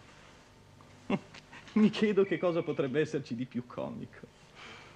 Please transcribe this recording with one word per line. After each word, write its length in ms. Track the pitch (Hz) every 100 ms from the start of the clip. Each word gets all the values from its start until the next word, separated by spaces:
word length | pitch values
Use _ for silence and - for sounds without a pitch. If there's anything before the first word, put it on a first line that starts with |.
| - - - - - - - - - - -
<laughs> 140 | - - - - - -
Mi 180 | 214 214
chiedo 320 | - 214 196
che 160 | 196 165
cosa 240 | 180 170
potrebbe 360 | 160 143 139 139
esserci 360 | 156 147 131 117
di 100 | 127
più 220 | 123 -
comico. 580 | - 64 113 107 - - - - - - - -